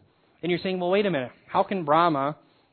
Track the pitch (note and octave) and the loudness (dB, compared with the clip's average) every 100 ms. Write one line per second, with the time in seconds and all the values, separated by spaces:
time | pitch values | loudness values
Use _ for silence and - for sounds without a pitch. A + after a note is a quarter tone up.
0 | _ _ _ _ E3+ E3+ F#3+ F#3 F3 G3 | _ _ _ _ -4 -4 -2 -4 0 0
1 | G3+ D3+ B2 - _ F3 G3 G3 D3 D#3 | 2 -2 -4 -12 _ -2 0 -2 2 4
2 | F3 C#3+ C#3 D3+ _ _ _ | 4 2 -2 -6 _ _ _